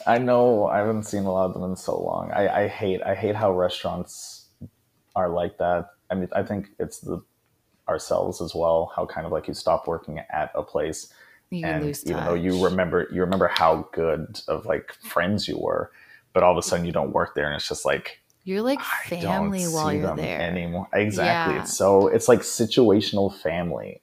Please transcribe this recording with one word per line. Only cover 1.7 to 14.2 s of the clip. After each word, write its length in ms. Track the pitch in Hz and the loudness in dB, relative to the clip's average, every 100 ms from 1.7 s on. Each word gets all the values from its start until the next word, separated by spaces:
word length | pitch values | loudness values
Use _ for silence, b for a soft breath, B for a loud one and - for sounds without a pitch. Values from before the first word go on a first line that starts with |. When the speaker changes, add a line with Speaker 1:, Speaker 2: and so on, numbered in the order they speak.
| 92 | -6
Speaker 1:
so 240 | - - | -4 -4
long. 280 | - 50 - | -2 -4 -2
I, 300 | 50 98 92 | 0 2 2
I 40 | 104 | 0
hate, 340 | - 104 92 | 0 -2 0
I 120 | - | -2
hate 200 | 95 104 | 0 0
how 180 | 107 107 | 2 2
restaurants 960 | 90 90 - 87 87 87 - - - _ - - _ _ _ _ | 2 0 0 -4 -4 -8 -12 -16 -18 _ -20 -20 _ _ _ _
are 140 | 95 90 | -2 0
like 300 | 85 87 - | 0 -2 -2
that. 320 | 87 87 - _ - | 0 0 -2 _ -6
I 40 | |
mean, 140 | 92 90 | -4 -2
I 80 | 98 | -4
think 280 | 95 101 98 - | -4 -6 -8 -8
it's 220 | 98 - | -8 -8
the, 220 | - 85 - _ _ _ _ _ - | -8 -10 -10 _ _ _ _ _ -6
ourselves 540 | 78 - 90 92 - | -6 -2 -2 -2 -4
as 140 | 82 | -6
well, 360 | 82 82 82 85 - | -2 2 2 0 -4
how 80 | |
kind 220 | - 80 82 | -6 -6 -4
of, 60 | |
like, 140 | 87 - | -4 -6
you 60 | |
stop 340 | 73 - 82 - | -6 0 0 -2
working 340 | 82 - 78 - | -6 -8 -12 -6
at 200 | 76 76 | -6 -4
a 80 | - | -6
place 500 | 76 76 78 80 - b b b - | -4 -4 -4 -6 -14 b b b -12
Speaker 2:
You 160 | 180 165 | -8 -4
Speaker 1:
and 180 | 160 | -2
Speaker 2:
lose 220 | 147 143 - | -4 -6 -4
Speaker 1:
even 180 | - | -4
though 80 | 87 | 0
you 200 | 87 92 | 0 0
Speaker 2:
touch. 180 | 92 92 | 2 2
Speaker 1:
remember, 380 | 92 87 87 - | 2 0 0 -2
you 80 | 87 | -2
remember 280 | 90 95 87 | 0 2 2
how 420 | - 82 80 - | 4 4 4 -2
good 480 | - 82 76 | -2 0 -2